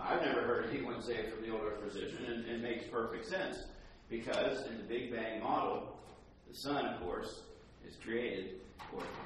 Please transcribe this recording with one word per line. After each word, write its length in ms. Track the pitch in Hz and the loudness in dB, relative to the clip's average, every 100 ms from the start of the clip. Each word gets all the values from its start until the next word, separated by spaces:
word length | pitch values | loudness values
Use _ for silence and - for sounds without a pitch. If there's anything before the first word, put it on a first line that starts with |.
I've 200 | - - | 4 6
never 200 | - 120 | 6 4
heard 260 | 117 117 - | 4 4 4
anyone 320 | 139 117 117 | 2 0 0
say 140 | 120 | 0
it 180 | 110 104 | 0 0
from 100 | - | -2
the 100 | 113 | 0
old 100 | 110 | 0
earth 180 | 104 - | 0 0
position, 420 | 101 - - - 123 | -2 -2 -2 -2 -2
and 180 | 117 | -2
it 160 | 113 117 | 0 0
makes 240 | 117 110 - | 0 0 0
perfect 380 | 120 113 - - | 2 2 0 0
sense, 300 | 190 - - - - - - - | 0 0 -2 -6 -10 -14 -16 -6
because 560 | 117 110 113 131 - 113 | -4 2 4 4 4 0
in 120 | 113 | -4
the 60 | |
Big 280 | 98 120 - | -2 0 0
Bang 300 | 113 - - | 0 0 0
model, 540 | 127 - - - - - - - - - - | 2 4 4 2 -2 -8 -14 -16 -18 -20 -14
the 60 | |
sun, 320 | 120 139 143 113 | -4 0 2 2
of 140 | 117 | 0
course, 420 | - - - - - - - - - | 0 -2 -2 -6 -10 -16 -18 -16 -14
is 100 | - | -8
created, 600 | 110 113 120 - - - - - - | 0 2 2 0 -2 -6 -10 -12 -8
or 100 | - - - | -4 -4 -4